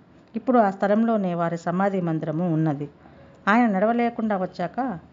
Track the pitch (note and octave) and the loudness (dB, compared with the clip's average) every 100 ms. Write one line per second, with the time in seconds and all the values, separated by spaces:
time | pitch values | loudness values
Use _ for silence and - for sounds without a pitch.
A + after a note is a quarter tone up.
0 | - - - A3 C4 A#3+ G3+ F#3+ G3+ G#3+ | -20 -20 -14 -8 2 4 4 0 0 2
1 | A3+ A3 F#3 E3+ E3+ E3+ F3 F3 G3 F#3+ | 2 0 0 -2 -2 -2 -4 0 0 0
2 | E3+ D#3+ D#3 D#3 F3+ D#3 D#3+ C#3 C#3+ - | -2 -2 -2 -2 0 0 0 -2 -8 -12
3 | - - - - G3 A#3 A#3+ F#3+ G#3+ A#3+ | -20 -20 -20 -6 0 2 2 2 0 2
4 | A#3 A#3+ A3 G3 F#3 - E3+ - C4 E3+ | 0 -2 -2 -2 -4 -6 -8 -4 -6 -6
5 | - | -14